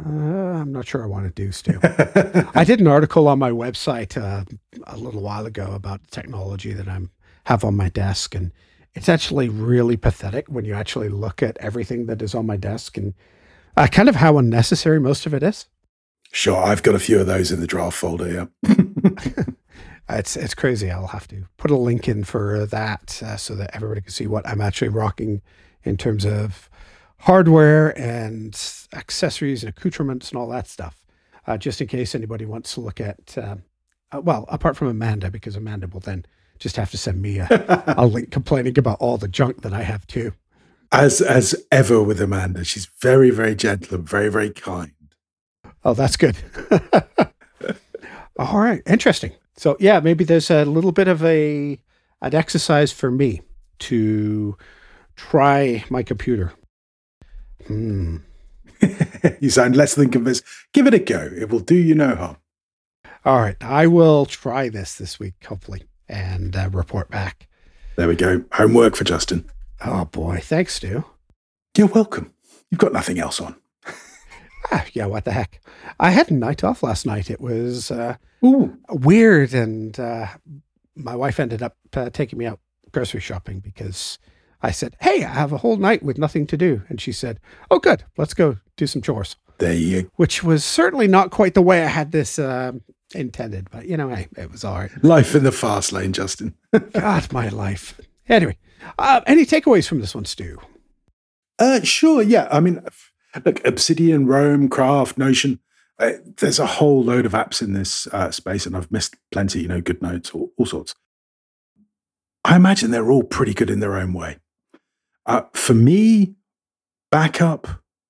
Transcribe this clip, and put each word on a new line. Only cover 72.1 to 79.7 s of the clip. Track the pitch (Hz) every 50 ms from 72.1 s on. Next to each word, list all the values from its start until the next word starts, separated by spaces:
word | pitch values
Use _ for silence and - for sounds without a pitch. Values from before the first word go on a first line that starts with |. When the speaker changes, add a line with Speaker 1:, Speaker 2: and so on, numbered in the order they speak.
| - - - - _ _ _ _ _ _ _ -
Speaker 2:
You've | - 160
got | - - -
nothing | - - - 95 87
else | 78 - - -
on. | - 80 80 _ _ _ _ _ -
<laughs> | - - - - - - - _ - - - _ _ _ - - - -
Speaker 1:
Ah, | - - - -
yeah, | 120 107
what | 98 101 110 -
the | -
heck? | 104 127 113 - _ - _ _ - - - - - -
I | - 170
had | 185 226 339 -
a | 170
night | 135 117 117 151 - -
off | 190 247 - -
last | - 107 - -
night. | 127 107 104 95 -
It | 113 -
was, | - 120 117 110 120 123 123 123 110 - 123
uh, | 120 120 120 123 - _ _ _ - -
Speaker 2:
Ooh. | 254 262 277 - - - - _ -
Speaker 1:
weird, | - 151 123 143 185 220 226 226 196 156 139 123 123
and, | 127 117 110